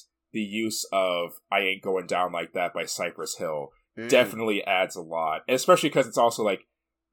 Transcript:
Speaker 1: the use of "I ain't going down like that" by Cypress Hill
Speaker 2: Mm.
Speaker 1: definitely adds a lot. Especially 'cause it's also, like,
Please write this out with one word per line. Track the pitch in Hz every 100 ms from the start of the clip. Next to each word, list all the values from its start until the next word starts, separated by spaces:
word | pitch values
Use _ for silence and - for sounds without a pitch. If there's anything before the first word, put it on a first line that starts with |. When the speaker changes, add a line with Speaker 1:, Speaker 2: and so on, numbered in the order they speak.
| - _ _
Speaker 1:
the | 113
use | 104 107 110 - -
of | 95 92 87 85 - _
"I | 98
ain't | 95 95
going | 98 92 87
down | 90 90
like | 85 85
that" | 92 85
by | 87 82
Cypress | - 87 82 78 -
Hill | 85 76 69 _ _ -
Speaker 2:
Mm. | 117
Speaker 1:
definitely | 127 107 110 110 101
adds | - 92 95 90
a |
lot. | 80 82 80 80 -
Especially | 127 - 180 151
'cause | 143 120
it's | 127
also, | 120 -
like, | 107 92 - _ _ _ _